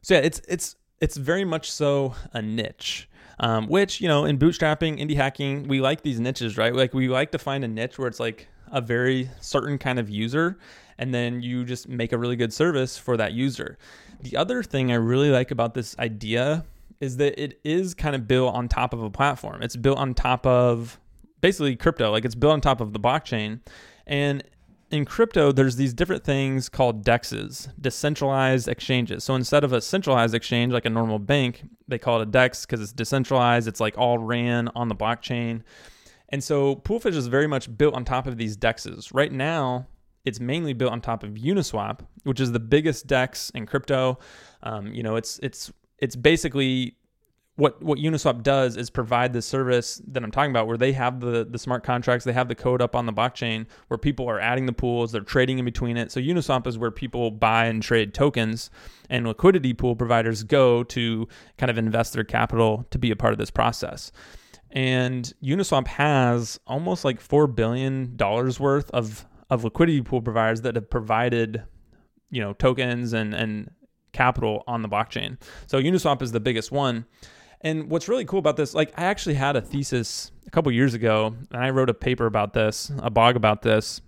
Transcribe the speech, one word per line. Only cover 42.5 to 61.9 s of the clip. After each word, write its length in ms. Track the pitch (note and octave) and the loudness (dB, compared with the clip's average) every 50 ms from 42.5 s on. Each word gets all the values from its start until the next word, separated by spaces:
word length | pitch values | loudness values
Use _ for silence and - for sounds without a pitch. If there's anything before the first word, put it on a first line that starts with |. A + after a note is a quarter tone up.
the 80 | A#2 A#2 | 0 -2
biggest 480 | A2+ A2 C#3+ D3+ D#3 E3 C#3 - - | 2 4 2 4 4 2 -2 -2 -2
dex 420 | C3 C#3+ C3 B2+ C3 - - - - | 0 0 0 0 -2 -4 -10 -12 -10
in 140 | - B2 A2 | -10 -10 -8
crypto. 540 | - - C#3 - - C#3 C3 C3 B2+ C3 - - - - - - - _ _ | -4 -4 -4 0 0 0 2 2 0 0 -2 -10 -20 -20 -20 -20 -20 _ _
Um, 320 | - - A2+ G#2+ G2 G#2 G2 | -10 -10 -10 -8 -10 -10 -8
you 100 | A2+ A2+ | -6 -4
know, 120 | A2 A2 | -2 -2
it's, 240 | A2+ A2+ - - - | -2 -4 -6 -10 -8
it's, 300 | - - - - - - - _ _ _ _ _ | -8 -8 -8 -10 -16 -16 -18 _ _ _ _ _
it's 160 | C#3+ B2+ - | -6 -4 -4
basically 800 | B2+ A#2 D#3 E3 D#3 - D3+ C3 C#3 C3+ C3 C3 B2+ B2+ A#2+ _ _ _ _ _ _ _ _ _ _ _ _ _ | 2 4 4 4 4 0 -2 -2 0 0 0 0 0 -2 -4 _ _ _ _ _ _ _ _ _ _ _ _ _
what, 280 | - D3 C#3+ - - D#3+ | 2 2 2 2 -2 -2
what 160 | D#3+ D3 C#3 | -2 0 0
Uniswap 440 | D3 D#3+ D#3+ C#3+ - D3 B2 A#2+ A2 | 2 0 0 2 2 0 0 2 2
does 340 | C#3 C#3 C3+ C3 B2 A2+ | 2 4 4 2 0 0
is 120 | G#2 B2 - | -4 -8 -6
provide 440 | _ - A#2+ A2 B2 A#2+ B2+ B2+ A#2+ | _ -6 -2 0 2 2 2 2 0
the 80 | A#2+ | -4
service 600 | A2+ - - C3+ C3 B2+ B2 A#2+ A#2 - - - - | -4 -2 -2 -2 2 2 2 2 0 -2 -12 -12 -14
that 160 | - C3 B2+ A#2+ | -8 -8 -6 -6
I'm 80 | G#2+ | -2
talking 200 | - C3 D3 C#3+ | 0 0 0 2
about, 160 | B2+ A#2 A2 | 2 0 0
where 100 | A2+ A#2 | 0 0
they 160 | A#2 B2 C3+ C3+ | 2 2 2 2
have 260 | C3+ B2 B2+ B2+ B2+ | 0 0 -2 -2 -2
the, 260 | A#2+ A#2+ A#2 A#2 A2 | -4 0 0 0 -2
the 120 | - A#2+ A2+ | -2 -8 -10
smart 240 | - C3 B2 A#2+ - | -4 -4 -4 -4 -2
contracts, 400 | - B2 B2 A#2+ B2+ B2 B2 - | -2 -2 0 2 0 0 0 0
they 80 | B2+ | 0
have 160 | A#2+ B2+ B2+ | 0 0 0
the 80 | A#2+ - | 0 -4
code 260 | - - B2+ B2+ B2 | -2 0 0 2 2
up 140 | B2 A#2+ - | 2 2 0
on 100 | A#2+ A#2+ | -2 -2
the 80 | A#2 G#2+ | -2 0
blockchain 520 | G#2 A#2 B2+ - - B2 A#2 A2 A2 A2+ - - - _ _ | 0 0 -2 -2 -4 -4 -4 -4 -4 -6 -12 -16 -20 _ _
where 80 | A#2 | -6
people 300 | A2+ - C#3+ B2+ - B2+ A#2+ | -2 0 -2 0 0 -2 -2
are 100 | A2 F#2+ | -2 0
adding 280 | G#2 A#2 B2 C3 C3 | 0 0 0 0 0
the 60 | B2+ A#2 | -2 -2
pools, 380 | - - B2 A#2+ A#2+ A#2+ A2+ | -2 -2 0 0 0 0 -2
they're 100 | A#2 G#2+ | -2 -6
trading 380 | G2+ - - C3+ B2+ B2+ C3 B2+ | -6 0 2 2 4 4 2 -2
in 60 | B2 | -2
between 320 | B2 A2+ - B2 A#2+ A#2 | -2 -2 -2 -4 -2 -2
it. 140 | A#2+ A2+ - | -2 -4 -4
So 100 | - C3 | -4 -4
Uniswap 440 | B2+ D3 F3+ F3 C#3+ - C3+ B2+ A2+ | -2 0 0 0 0 0 -2 0 -2
is 120 | B2+ A#2 | -4 -6
where 140 | A2 A#2+ A2+ | -4 -4 -4
people 380 | - - C#3 A#2+ - B2 A#2+ A2+ | -4 -6 -10 -6 -4 -2 -2 -2
buy 360 | G#2+ G#2+ A#2 A2 A2+ A2+ A#2 | 0 2 2 4 4 4 4
and 180 | A#2 A2+ A2 G#2+ | 2 0 -2 0
trade 300 | - A#2+ A2+ G#2+ G2+ - | 2 2 2 2 0 2
tokens, 560 | - C#3 D3 - B2 A2+ A2 A2+ A#2 - - - - - - - _ _ - | 2 2 2 4 0 0 0 -2 -6 -10 -14 -18 -20 -20 -20 -20 _ _ -4
and 180 | B2+ B2 A#2 | -2 0 0
liquidity 460 | A2+ A2 - - F#3 F#3+ F3+ C3+ B2+ A#2+ | -2 -2 6 6 6 6 6 2 0 -2
pool 220 | - B2 B2 A#2+ | 0 0 -2 0
providers 460 | A2+ B2 A#2 A#2+ A#2 A2 A2+ A2+ G#2 A2 | 0 0 2 2 2 2 0 -2 -4 0
go 400 | G#2+ - C#3 C3 B2 A#2+ A#2+ A#2 | 2 4 6 6 6 6 4 0
to 440 | - - B2+ A#2 A#2 A2+ A2 A2+ - - - - - _ | -2 -4 -2 -2 0 -2 -2 -4 -8 -10 -20 -20 -20 _
kind 120 | - C3+ B2+ | -2 -2 0
of 80 | A#2 | 0
invest 360 | A2+ A2+ A2 | 0 0 2